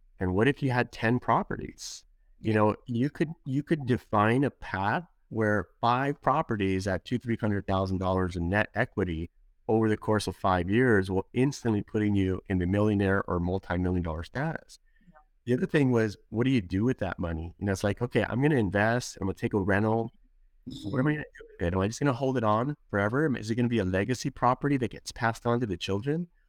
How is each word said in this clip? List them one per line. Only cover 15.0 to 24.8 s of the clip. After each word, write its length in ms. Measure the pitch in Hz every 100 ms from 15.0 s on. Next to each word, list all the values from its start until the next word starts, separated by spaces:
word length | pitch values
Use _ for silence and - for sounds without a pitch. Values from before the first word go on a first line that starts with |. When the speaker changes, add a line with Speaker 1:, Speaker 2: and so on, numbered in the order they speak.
Speaker 2:
Yeah. 180 | - - _ _
Speaker 1:
The 100 | -
other 120 | 123 185
thing 240 | 160 135
was, 260 | 120 110 107 _
what 140 | 107
do 60 | 127
you 100 | 135
do 240 | 90 95
with 140 | 113 131
that 200 | 95 -
money? 360 | 87 80 85 -
You 80 | 101
know, 60 |
it's 120 | 95
like, 180 | 104 101
"Okay, 220 | 120 120 98
I'm 140 | 110
gonna 140 | 147 143
invest, 600 | 104 101 107 120 - -
I'm 60 | 95
gonna 80 |
take 200 | 95 120
a 60 | 113
rental. 520 | 95 98 110 113 117 - _ _ _ _ - -
What 140 | 156 143
am 80 | 147
I 60 |
gonna 120 | 151
do 220 | - - -
with 160 | - 87
it? 60 |
Am 60 | 95
I 60 | 98
just 140 | 113
gonna 120 | 143
hold 240 | 123 131 131
it 80 |
on 320 | 110 107 131 147 _
forever? 440 | 104 101 123 156 113
Is 140 | 110
it 40 |
gonna 140 | 113 120
be 100 | 117
a 60 |
legacy 460 | 92 92 104 127 -
property 460 | - 120 127 143
that 120 | 139